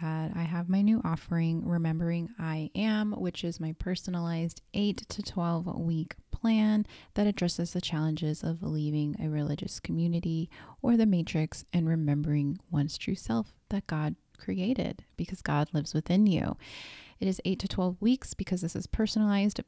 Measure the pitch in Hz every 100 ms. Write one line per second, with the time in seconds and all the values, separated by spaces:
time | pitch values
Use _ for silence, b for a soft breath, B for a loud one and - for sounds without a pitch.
0 | 165 160 160 170 165 170 175 190 202 226
1 | 165 160 - 170 165 165 - 175 165 160
2 | 170 170 170 - 165 156 156 - 220 214
3 | 214 208 180 - 170 170 160 160 190 185
4 | - 175 170 165 165 - - 202 208 -
5 | - - 202 - 170 165 175 - 165 160
6 | 156 - - - 226 220 214 214 208 B
7 | B - 208 202 175 - 170 180 - 156
8 | 156 156 156 156 160 165 165 156 151 151
9 | 147 - 156 151 147 147 - - - 165
10 | 170 170 170 160 165 B B B 240 233
11 | 220 180 165 160 156 - - 175 160 165
12 | 151 143 147 147 143 180 - 160 143 -
13 | - 190 - 226 220 _ - 202 - 156
14 | 151 - _ - - 190 190 254 - -
15 | - - 175 185 - 147 151 - 165 -
16 | - 185 214 175 - - B B B B
17 | B B 190 185 - 190 196 - 180 180
18 | 220 254 - - - 180 165 190 180 -
19 | 220 214 214 202 202 -